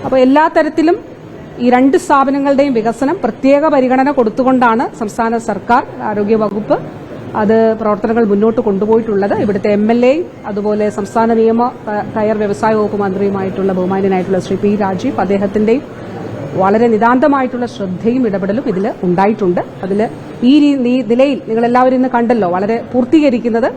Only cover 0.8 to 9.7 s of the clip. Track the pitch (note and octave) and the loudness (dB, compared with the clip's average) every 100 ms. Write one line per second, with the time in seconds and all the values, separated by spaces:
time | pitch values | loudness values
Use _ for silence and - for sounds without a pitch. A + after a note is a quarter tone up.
0.8 | D#4 G#4 - - - - - - B3 B3 | 0 0 -4 -20 -20 -18 -16 -2 2 4
1.8 | C4+ E4+ - C#4+ C4+ C#4 C#4 C#4 C#4+ A#3 | 4 2 2 2 2 0 0 2 2 2
2.8 | A3 A3 C#4 D#4+ A#3+ - C4+ C#4+ D#4 C#4+ | -2 -2 -2 -2 -4 0 2 4 4 2
3.8 | B3+ C4 C4+ C4+ A3 - B3+ C4 A#3+ A3+ | 2 2 2 2 0 0 2 4 2 2
4.8 | E4+ - G#3+ - A3+ A#3 A3+ G3 - A#3+ | -2 -6 -8 -4 -2 -2 -4 -6 2 0
5.8 | - C4 A#3+ G#3 G#3 A3 G#3+ G3+ G#3 F#4 | 0 -8 -6 -2 0 0 0 -4 -2 -4
6.8 | - - - - - A3 G#3+ A3+ A3+ A3 | -4 -14 -16 -14 -10 -2 2 4 2 0
7.8 | G#3+ G#3 A3+ A3+ A3 G3+ A3 A3+ A3+ G3 | -2 -2 -2 0 2 2 2 2 0 0
8.8 | G#3+ A3+ A3+ G3+ G3+ G4+ A#3 G3 G#3 | 2 0 2 -2 0 0 0 0 0